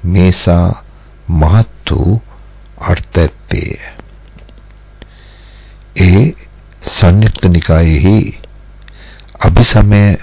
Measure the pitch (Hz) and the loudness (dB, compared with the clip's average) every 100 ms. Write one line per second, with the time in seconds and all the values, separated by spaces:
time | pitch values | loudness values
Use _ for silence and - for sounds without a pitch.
0 | 87 90 92 90 - 87 87 - - - | -2 0 0 0 0 0 0 -4 -12 -20
1 | - - - 85 76 98 113 - - - | -20 -20 -6 -2 2 2 0 -6 -8 -4
2 | 87 110 - - - - - - - 90 | -2 -4 -6 -20 -20 -20 -20 -14 -6 -6
3 | - - 82 - - - - - - - | -4 -2 -2 -4 -12 -10 -8 -12 -16 -20
4 | - - - - - - - - - - | -20 -20 -20 -20 -20 -20 -20 -20 -20 -20
5 | - - - - - - - - - - | -20 -20 -20 -20 -20 -20 -20 -20 -20 0
6 | 92 92 139 - - - - - - - | 2 4 2 -4 -20 -20 -20 -18 -12 -2
7 | 87 95 110 - 92 85 - 80 85 78 | 2 2 2 0 0 0 0 0 2 2
8 | 82 110 - - - - - - - - | 2 0 -2 -10 -20 -20 -20 -20 -20 -20
9 | - - - - - 87 123 113 101 104 | -20 -20 -20 -4 0 2 0 2 2 4
10 | 104 92 | 2 0